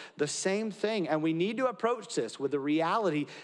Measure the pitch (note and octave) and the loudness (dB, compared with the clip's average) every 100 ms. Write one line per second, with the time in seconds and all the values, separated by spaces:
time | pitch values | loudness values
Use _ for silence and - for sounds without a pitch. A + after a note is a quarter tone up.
0 | - - D3 - F#3+ G3 A3 F#3+ G#3 A3 | -16 -2 -2 0 0 0 -2 -2 -2 0
1 | D#3 D#3 D#3+ E3 F#3+ A3+ C4 A3+ A3+ B3 | 2 2 2 2 0 2 0 2 0 0
2 | G3+ - A2+ - C#3 C#3+ C#3 D#3 D#3+ G#3 | -2 -2 -2 -2 -2 0 2 2 2 2
3 | G3+ D3+ C#3+ - | 2 0 -2 -8